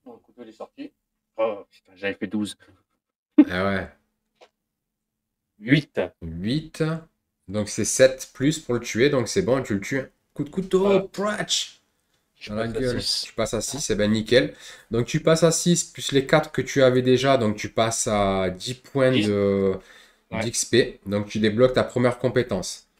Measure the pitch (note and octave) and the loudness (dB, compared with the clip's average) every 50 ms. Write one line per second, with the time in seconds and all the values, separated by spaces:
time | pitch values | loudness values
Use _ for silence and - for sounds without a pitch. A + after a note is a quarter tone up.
0 | _ B3+ A#3 A3 _ _ _ B3 A#3+ A3 G#3+ _ A#3 _ _ C4+ D4 - _ _ | _ -20 -20 -20 _ _ _ -20 -20 -20 -16 _ -18 _ _ -18 -18 -18 _ _
1 | _ _ _ _ _ _ _ - A2 A2+ G#2 G2+ - _ _ _ _ _ F#2 F2+ | _ _ _ _ _ _ _ -2 -2 -2 -2 -8 -14 _ _ _ _ _ _ -8
2 | G2+ G2 F#2 _ - F#2+ G2 G#2+ G#2 G2 - _ _ _ _ _ _ _ _ _ | -8 -8 -6 _ -8 -6 -4 -4 -4 -4 -8 _ _ _ _ _ _ _ _ _
3 | _ _ _ _ _ _ _ - - - F2+ F2+ F#2+ G2 G2 F#2+ F2+ - - _ | _ _ _ _ _ _ _ 4 4 6 2 -2 0 0 -2 -2 -4 -8 -14 _
4 | _ _ _ _ _ _ _ _ - _ _ _ _ _ _ _ _ _ _ _ | _ _ _ _ _ _ _ _ -20 _ _ _ _ _ _ _ _ _ _ _
5 | _ _ _ _ _ _ _ _ _ _ _ _ G#2 A2+ C#3 D#3 D3 _ _ - | _ _ _ _ _ _ _ _ _ _ _ _ 0 2 2 2 2 _ _ -6
6 | F2+ F2 _ _ E2 E2 E2 E2+ F#2 A2 C3 D#3 D#3+ - - - D#3+ D#3 E3 E3 | -6 -6 _ _ -12 -10 -10 -6 -4 -4 -4 -4 -6 -10 -6 -4 -4 -4 -4 -6
7 | - _ _ _ _ _ _ _ _ - F#2+ G#2+ G#2 - - - G#2 - - - | -10 _ _ _ _ _ _ _ _ -8 -6 -6 -6 -4 -4 -4 -4 -2 4 4
8 | C3 C3 C3 - - - _ - C3 D3 D#3 - - - A#2+ A#2 A#2+ - - G#2 | 4 4 4 0 -14 -20 _ -2 -2 -2 -2 -2 -6 -4 -4 -4 -4 -4 0 2
9 | B2 D3 C#3+ C3 A2+ - - - - G#2 B2+ C3+ A#2 - G#2+ G2 F#2+ - C3+ B2+ | 2 2 2 0 -2 0 -2 -2 0 0 0 -2 -2 -4 -4 -4 -4 -4 -6 -6
10 | - - _ _ _ _ _ - C#3+ - - G3 F#3 - - F#3 F#3+ G3+ G3 F#3+ | -6 -8 _ _ _ _ _ -10 -10 -8 -6 -8 -4 0 0 2 2 4 2 2
11 | F#3+ - - F3+ G3 G#3+ G#3 G#3 E3+ - - - - - - _ _ _ _ _ | 0 -2 -8 -6 -6 -4 -4 -6 -4 -4 -4 -4 -4 -8 -14 _ _ _ _ _
12 | _ _ _ _ _ _ _ _ - - G#2+ G#2+ A2+ A#2 A2 A2 C3 B2 A#2 G#2+ | _ _ _ _ _ _ _ _ -14 -10 -6 -6 -6 -4 -4 -4 -2 -2 -2 -4
13 | - - - - - - - - A2 - - A2 - - - C#3 - - A2 G2 | -4 -4 -4 -4 -6 -8 -4 -4 -4 -2 -2 -4 -4 -6 -6 -8 -4 -2 0 0
14 | G#2 G#2 A2 A2 G#2+ - A#2+ B2+ D3 D3+ - - - - - - _ _ A2+ A#2 | 2 2 2 0 2 4 4 4 4 2 -6 -14 -20 -20 -20 -20 _ _ -4 -4
15 | B2 - - D#3 - D#3+ E3 D#3+ E3+ E3 D#3 - - F3+ F3 E3 - - - - | -2 -2 -4 0 2 2 4 4 4 2 2 2 2 2 2 2 0 -6 -10 -10
16 | - - - C#3 C3+ - - D3+ D3+ - - - B2+ - - C#3 C3 B2+ B2+ B2+ | -8 0 0 0 2 4 2 2 2 0 -4 -4 -4 0 2 4 4 6 4 4
17 | B2 B2+ B2+ A#2+ B2+ C#3 C3+ B2 A2+ G#2+ G#2 G#2 - G#2 _ - A2+ A2 - - | 4 4 4 4 4 2 2 4 2 0 -2 -4 -8 -6 _ 0 0 0 0 -2
18 | - A#2+ G#2+ G#2 G2+ G2 G2 F#2+ F#2+ F#2 F2+ F2+ - B2 B2+ - _ - - C#3 | -2 0 0 2 2 2 2 0 0 -2 -4 -6 -8 -10 -10 -10 _ -6 0 2
19 | C3 C3 C3 A#2+ G#2 G#2 G2+ G2+ G2+ G2+ G2 G2 G2 G2 F#2 F2+ - - - - | 4 4 4 4 2 2 2 4 4 4 4 4 2 0 0 -2 -8 -18 -20 -20
20 | - _ _ _ _ _ A2+ A2+ A2 A#2 - - - - A#2 A#2 - - - _ | -20 _ _ _ _ _ -6 -6 -4 -4 -4 -4 -2 2 2 2 2 2 -4 _
21 | _ G2 G2+ G#2 G#2 G#2 - A2 G#2+ G#2+ G2+ A2+ B2+ B2+ B2+ B2 G#2+ - - B2 | _ -4 -4 -4 -4 -4 -2 0 0 2 4 4 4 4 4 0 -2 0 0 0
22 | B2 B2 - - - B2+ G#2+ B2+ A#2 - G#2 F#2 E2+ - - - _ _ _ | 0 0 0 0 -2 0 0 0 -2 0 -4 -4 -4 -8 -12 -14 _ _ _